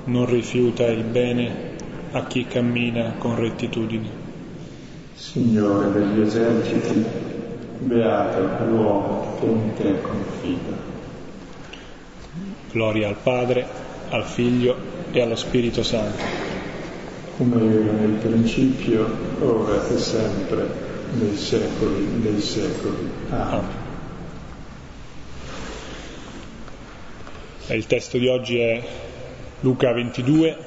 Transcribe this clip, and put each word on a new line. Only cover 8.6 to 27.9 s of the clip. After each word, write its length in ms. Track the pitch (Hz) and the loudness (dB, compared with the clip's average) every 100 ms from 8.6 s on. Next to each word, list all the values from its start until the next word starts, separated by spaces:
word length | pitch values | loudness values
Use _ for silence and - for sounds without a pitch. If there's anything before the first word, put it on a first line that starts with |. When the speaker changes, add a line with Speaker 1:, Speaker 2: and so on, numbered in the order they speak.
Speaker 2:
l'uomo 720 | 113 113 104 101 98 - - - | 2 4 6 4 2 -2 -2 0
che 60 | - | 2
in 280 | 113 110 | 2 0
te 260 | - 101 90 | 0 2 2
confida. 920 | - 101 95 - - - - - - - - - - - - - - - - - - - - 165 196 - - | 0 -4 -4 -4 -4 -2 -4 -8 -8 -10 -12 -12 -14 -14 -14 -14 -14 -14 -16 -16 -16 -16 -12 -10 -10 -10 -6
Speaker 1:
Gloria 380 | 113 110 107 104 | 0 2 2 0
al 80 | 101 | 0
Padre, 460 | 135 123 123 123 - - - - - | 2 2 4 2 0 -8 -10 -12 -4
al 160 | 120 | -2
Figlio 520 | - - 120 123 123 127 - - - | -2 2 4 6 4 2 -4 -8 0
e 80 | 123 | 2
allo 140 | 117 | 2
Spirito 480 | 113 - 127 117 113 | 0 0 2 2 0
Santo. 400 | 107 113 104 104 - - - - - - - - - - - - | 0 0 0 -2 -4 -4 -4 -6 -8 -10 -10 -10 -12 -12 -12 0
Speaker 2:
Come 200 | 120 120 | 2 6
era 360 | 110 107 107 | 6 6 4
nel 240 | 107 107 107 | 4 4 4
principio, 840 | 113 113 117 - 131 127 - 110 110 110 120 127 | 4 4 4 4 4 4 2 4 2 0 -4 0
ora 460 | 139 110 107 98 - | 2 4 2 2 2
e 120 | 113 | 0
sempre, 680 | - 117 107 98 95 107 - - - - - 120 | 2 0 0 0 0 0 -2 -4 -6 -8 -4 0
nei 180 | 104 101 | 0 0
secoli 840 | - 113 95 - 104 98 101 120 | 0 0 0 0 0 2 0 2
dei 180 | 107 104 | 2 2
secoli. 680 | 101 110 92 - 104 80 85 - - | 0 0 -2 -2 -2 -4 -4 -6 -4
Amen. 180 | - 90 | -2 0
Speaker 1:
Amen. 160 | - 92 98 - - - - - - - - - - - - - - - - - - - - 131 - - - - - - - - - - - - - - - - - - | 0 -2 -6 -8 -8 -10 -10 -12 -12 -12 -14 -14 -14 -16 -14 -14 -12 -12 -12 -10 -10 -10 -10 -12 -12 -12 -12 -12 -12 -14 -12 -12 -12 -14 -14 -14 -12 -12 -12 -14 -14 -4
E 100 | 110 | -2
il 100 | |
testo 320 | 107 | 2